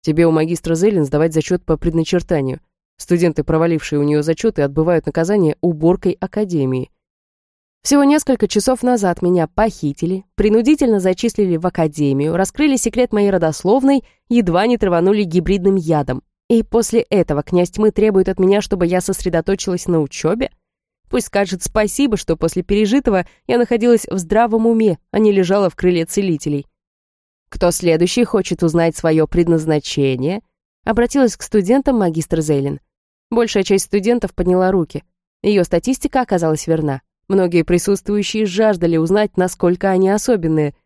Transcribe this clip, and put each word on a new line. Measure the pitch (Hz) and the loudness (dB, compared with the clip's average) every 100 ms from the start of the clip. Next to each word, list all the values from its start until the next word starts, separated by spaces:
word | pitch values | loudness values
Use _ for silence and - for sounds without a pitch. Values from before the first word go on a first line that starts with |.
Тебе | - 156 165 | -2 2 2
у | |
магистра | 160 160 170 - | 2 0 -4 -2
Зелин | 165 202 196 | 0 2 2
сдавать | 143 147 165 | 0 0 0
зачёт | 156 151 180 | 0 -2 -4
по | - 156 | -2 -2
предначертанию. | 170 165 160 185 - 165 135 139 _ _ _ _ | 0 -2 0 -2 -2 -2 -2 -8 _ _ _ _
Студенты, | - 175 170 160 | -2 0 0 -2
провалившие | 143 160 170 160 - 147 | -2 0 0 -2 -2 -2
у | |
неё | 147 151 | 0 0
зачёты, | 147 160 226 208 | 0 -2 -2 -2
отбывают | 139 143 160 170 151 | -2 0 0 0 -2
наказание | 156 165 208 165 147 | -4 0 2 0 0
уборкой | 180 156 160 - 185 - | -2 0 0 2 -2 -4
академии". | 180 - 214 175 131 131 - _ _ _ _ _ _ _ _ _ | -6 -6 -4 -2 -2 -4 -8 _ _ _ _ _ _ _ _ _
Всего | - 285 | 0 2
несколько | 277 302 - 254 208 | 4 2 0 -2 0
часов | 214 226 262 | 0 0 -2
назад | 247 247 196 175 | 0 0 0 0
меня | 175 180 160 | 0 0 0
похитили, | - 220 - 151 143 165 190 - | 0 -2 -2 -8 -6 -6 -6 -10
принудительно | - 202 214 233 302 262 214 | -4 0 2 2 2 2 2
зачислили | 185 185 - - 196 165 | 0 0 -2 0 0 0
в | 175 | -2
академию, | - 160 151 143 135 147 170 | -2 -2 0 0 0 0 0
раскрыли | 190 - 294 262 | -2 0 0 2
секрет | - 233 247 | -2 0 0
моей | 208 202 | 2 2
родословной, | 190 165 - 180 247 269 277 - _ _ | 2 0 -2 0 2 4 2 -2 _ _
едва | 240 185 170 220 | 0 2 2 2
не | 240 | 2
траванули | 196 170 180 208 | 2 2 2 2
гибридным | 196 170 160 202 180 196 | 2 0 0 0 2 0
ядом. | 156 156 139 131 _ _ _ | 0 -2 -2 -6 _ _ _
И | 233 | 0
после | 214 233 226 226 | 2 -2 0 -2
этого | - 202 170 147 | 0 0 0 -2
князь | 151 175 180 | 0 0 0
тьмы | - 214 | 0 0
требует | - 220 190 185 | 2 2 2 0
от | 185 | 0
меня, | 185 202 | 2 2
чтобы | - 190 175 | 0 -2 0
я | 180 | 0
сосредоточилась | 180 190 185 170 160 196 - 180 - | -2 -4 -2 -2 -2 -4 -4 -6 -2
на | 170 | -2
учёбе? | 147 - 156 214 269 _ _ _ _ _ _ | -2 -4 -4 -2 -6 _ _ _ _ _ _
Пусть | - - | -4 -2
скажет | 202 202 185 | -2 -2 -4
спасибо, | - - 208 - 277 214 | -4 -2 -2 0 -2 -2
что | - 165 | -4 -2
после | 165 185 | -2 -4
пережитого | 175 202 214 262 277 196 175 _ - | -2 0 2 2 2 -2 -2 _ -4
я | 240 | 0
находилась | 240 240 240 233 - | 0 0 4 2 2
в | 190 | -8
здравом | 165 214 233 226 226 | -2 2 2 2 2
уме, | 226 220 165 _ | 2 2 0 _
а | 196 | 0
не | 214 | 2
лежала | 196 180 196 190 | 2 2 2 0
в | - | 0
крыле | 180 175 165 | 0 0 -2
целителей. | - 196 156 - 147 139 _ _ _ _ _ _ _ _ | -2 -2 -2 -4 -6 -8 _ _ _ _ _ _ _ _
"Кто | - 180 | -2 0
следующий | - 175 160 175 - | 0 0 2 2 0
хочет | 240 202 185 175 | 0 0 -2 -2
узнать | 170 160 165 156 | 0 2 0 0
своё | 165 160 156 | 0 2 2
предназначение?" | 175 170 165 156 151 - - 139 127 135 196 _ _ _ _ - | 0 2 0 2 -2 -2 -2 -2 -2 -4 -6 _ _ _ _ -4
обратилась | 220 240 277 254 - | 0 0 2 0 0
к | |
студентам | - 214 185 262 269 247 | -2 -2 2 2 2 0
магистр | 185 160 156 160 | 0 -2 -4 -4
Зейлин. | 151 143 139 143 _ _ _ _ _ | 0 0 -2 -8 _ _ _ _ _
Большая | 226 226 214 | -2 0 0
часть | 190 196 | 0 0
студентов | - 208 196 240 190 | 0 -2 0 0 -2
подняла | - 175 180 185 | -4 0 2 2
руки. | 190 165 - - _ _ _ | 0 -2 -8 -16 _ _ _
Её | - 202 | 0 0
статистика | 175 - - 262 285 269 | 2 0 -2 -4 -2 -2
оказалась | - 185 165 156 - | 0 0 0 -2 -2
верна. | 160 156 135 _ _ _ | -2 -2 -6 _ _ _
Многие | 196 180 170 | 0 2 0
присутствующие | 160 175 185 196 - 208 202 220 214 | 0 0 0 -4 -2 -4 -4 -2 -4
жаждали | 180 220 190 170 165 | 0 0 2 0 0
узнать, | 160 196 214 - | 0 0 0 0
насколько | 180 - 180 175 202 | -2 0 -2 0 0
они | 185 190 | 2 2
особенные. | 208 - 226 165 156 147 - | 0 0 -2 0 0 -2 -6